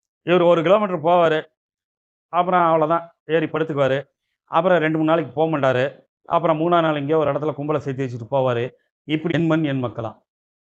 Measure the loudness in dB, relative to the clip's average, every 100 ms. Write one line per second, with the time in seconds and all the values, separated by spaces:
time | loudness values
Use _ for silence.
0 | _ _ 0 2 4 4 4 2 2 -2
1 | 2 4 4 0 -4 _ _ _ _ _
2 | _ _ _ -2 0 2 2 2 2 -2
3 | -4 _ -4 -2 0 -4 -2 0 0 -2
4 | -6 _ _ _ -4 -2 2 2 2 0
5 | 0 0 -2 -2 -2 0 0 0 -2 -6
6 | _ _ -4 -2 0 0 2 2 2 -2
7 | 0 0 0 -2 -4 -6 -4 -4 -4 -6
8 | -6 -8 -4 -2 0 -2 -4 -10 _ _
9 | -6 -4 -2 0 0 0 0 -2 -4 -6
10 | -10 -12 _ _ _ _